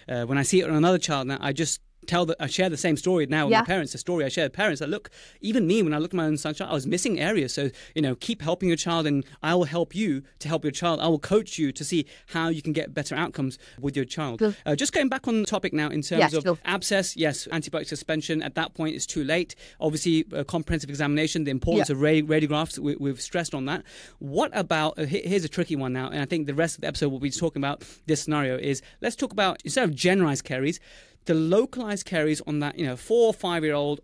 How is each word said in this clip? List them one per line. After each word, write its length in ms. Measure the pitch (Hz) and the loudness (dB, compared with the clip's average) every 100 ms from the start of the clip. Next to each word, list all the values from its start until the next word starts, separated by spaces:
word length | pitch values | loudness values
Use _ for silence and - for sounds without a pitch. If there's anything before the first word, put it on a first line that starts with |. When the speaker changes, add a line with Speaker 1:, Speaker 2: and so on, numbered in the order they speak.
| - | -8
Speaker 1:
uh, 40 | |
uh, 140 | 123 120 | -4 -2
when 120 | 139 | 0
I 40 | |
see 160 | 131 185 | 2 4
it 100 | 165 | 4
on 60 | 151 | 4
another 220 | 170 180 | 6 4
child 280 | - 143 131 | 2 -2 -2
now, 120 | 139 | -4
I 120 | 139 | -2
just 280 | 143 160 - _ _ - | -2 -2 -4 _ _ -2
tell 180 | 175 | 0
the, 100 | 165 - | 0 0
I 60 | 143 | -2
share 240 | - 185 | 0 0
the 60 | 147 | 0
same 200 | 175 151 | 0 2
story 300 | 190 185 135 | 2 2 2
now 200 | 156 147 | 2 4
with 60 | |
Speaker 2:
Yeah. 80 | 220 | 4
Speaker 1:
my 60 | 170 | 2
parents. 260 | 185 143 | 0 -2
The 60 | 123 | -6
story 260 | - 175 | -4 -2
I 40 | 135 | 0
share 160 | - 147 | 0 -2
with 60 | |
parents 240 | - 208 143 | 0 0 0
that, 80 | 147 | -2
look, 220 | 208 - - - - | -4 -8 -20 -20 -10
even 240 | 202 233 170 | -2 2 4
me, 160 | 220 | 4
when 100 | 170 | 4
I 60 | 151 | 2
look 140 | 170 | 0
at 20 | 180 | 0
my 80 | |
own 140 | 156 151 | 0 0
son, 160 | 156 | -2
child, 160 | 156 190 | -6 -2
I 40 | |
was 120 | 147 127 | -2 0
missing 320 | 180 240 170 | 0 0 0
areas. 320 | 160 220 131 | 0 0 0
So, 180 | - 139 - - | -2 -4 -4 -8
you 60 | 160 | -2
know, 140 | 139 | 0
keep 260 | 123 - - | 0 -4 -4
helping 280 | 151 180 185 | -2 0 0
your 80 | 165 | 0
child 300 | - - 151 | 0 0 2
and 200 | 143 - - | 0 -2 -4
I 120 | 156 180 | 2 2
will 80 | |
help 300 | 151 170 160 | 2 0 -2
you 280 | 175 214 135 - - | -2 -2 -2 -6 -10
to 100 | 147 | -4
help 160 | 160 | -2
your 60 | 151 | -2
child. 300 | 139 170 156 | -2 0 2
I 80 | 165 | 2
will 100 | 151 | 2
coach 400 | - 208 214 - | 2 2 2 -2
you 120 | 147 | -2
to 120 | - | -2
see 220 | 151 175 139 - - | -2 -2 -2 -8 -8
how 200 | 165 165 | -2 -2
you 140 | 156 | -2
can 100 | 160 | -2
get 220 | 156 - | -4 -4
better 200 | - 143 | -4 -4
outcomes 440 | 135 170 - 131 - - - | -2 -2 -2 -4 -4 -14 -6
with 140 | 139 139 | -4 -2
your 100 | 123 | -2
child. 320 | - 147 117 | -4 -4 0
Speaker 2:
Sure. 160 | 214 202 | 0 0
Speaker 1:
Uh, 100 | - 147 | -2 0
just 160 | 285 | 0
going 140 | 370 269 | 2 0
back 160 | 262 - | 0 0
on 120 | 226 | 0
the 40 | 208 | 0
topic 280 | 202 190 | -2 0
now 140 | 151 151 | -2 -2
in 100 | 151 | -2
terms 320 | 143 170 143 | 0 4 4
Speaker 2:
Yeah, 60 | 156 | 4
Speaker 1:
of 60 | |
Speaker 2:
sure. 140 | 147 165 | 0 0
Speaker 1:
abscess, 500 | - 190 - 196 185 - | 0 -2 0 0 0 0
yes, 300 | 156 139 - | 0 0 -4
antibiotic 360 | 165 147 156 139 | -6 -4 -6 -6
suspension. 540 | 147 - 156 - 160 | -6 -4 -2 -2 -2
At 120 | 143 | -2
that 180 | 160 160 | -4 -4
point, 200 | - 156 | -4 -4
it's 100 | 147 | -4
too 200 | - 165 | -6 -4
late. 300 | 139 170 175 - - - | 0 0 -2 -8 -20 -4
Obviously, 440 | 156 151 175 160 156 | -2 0 2 2 2
uh, 120 | 147 | -4
comprehensive 440 | 143 170 - 165 143 | -4 -4 -2 -4 -4
examination, 560 | 143 143 147 156 165 | -2 0 2 0 0
the 60 | 143 | -2
importance 400 | 131 - 165 - | 0 2 2 2
Speaker 2:
Yeah. 60 | 135 | 2
Speaker 1:
of 40 | |
ra-, 220 | 151 156 151 156 | 4 4 4 2
radiographs, 400 | 151 151 160 - | 2 0 -2 -4
we, 160 | 143 143 | -4 -2
we've 240 | 139 135 | -4 -6
stressed 340 | - 175 160 | -6 -4 -4
on 120 | 143 131 | -4 -4
that. 160 | 160 - - - - | -4 -8 -18 -20 -14
What 300 | 139 151 294 214 | -4 0 0 0
about, 420 | 180 160 156 - | 0 0 0 -2
uh, 60 | |
he-, 180 | 147 190 170 | -2 -2 0
here's 180 | 196 | 0
a 40 | 156 | 0
tricky 280 | - 170 147 | -2 -2 -2
one 160 | 131 | -2
now, 160 | 127 131 | -4 -4
and 140 | 147 | -4
I 40 | 139 | -2
think 200 | 170 143 | -2 -2
the 80 | |
rest 220 | 139 165 - | 0 0 -2
of 40 | |
the 40 | 151 | -6
episode 220 | 143 147 | -2 -2
we'll 120 | 131 | 0
be 100 | 139 | -4
talking 300 | - 170 143 | -2 -2 0
about 220 | 139 147 - - - | -4 -4 -10 -8 -2
this 160 | 147 | 0
scenario 340 | - 151 135 127 | 0 0 0 0
is, 240 | 143 135 - - | -2 -4 -6 -6
let's 140 | - - | -6 -2
talk 160 | 262 | -4
about, 280 | 202 190 - | 0 0 0
instead 200 | - - | -4 0
of 100 | 190 | 2
generalized 500 | 139 175 190 165 135 | 2 4 4 4 2
caries, 360 | - 131 139 175 - - - _ | -2 -2 -2 -2 -8 -20 -20 _
the 100 | - | 0
localized 720 | 160 160 196 262 247 220 196 - | 2 4 4 2 -2 -4 -6 -2
caries 340 | 170 151 151 - | 0 2 0 -2
on 140 | 151 | -2
that, 180 | 147 - | -2 -2
you 80 | 139 | -4
know, 100 | 127 | -4
four 300 | - 233 226 | 0 4 4
or 80 | |
five-year-old 640 | 214 185 170 156 147 143 147 | 4 -2 0 0 0 0 -2